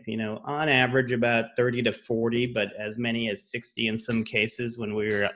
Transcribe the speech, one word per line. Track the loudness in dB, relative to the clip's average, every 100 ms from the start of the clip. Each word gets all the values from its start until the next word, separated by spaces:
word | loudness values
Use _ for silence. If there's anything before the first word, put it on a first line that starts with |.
| -6
you | -4
know, | -4 -6
on | -4 -2 4
average | 4 6 4 2
about | 2 2 2 0 0
thirty | 2 2
to | 0
forty, | -2 -2 0 2 2 0
but | 0 -2 -4
as | -8 -4
many | -2 -2 -2
as | -4 -6
sixty | -10 -10 -4 -2
in | -2
some | -2 -2
cases | 0 0 0 -2 -6 -4
when | -4
we | -2 0
were | 2 0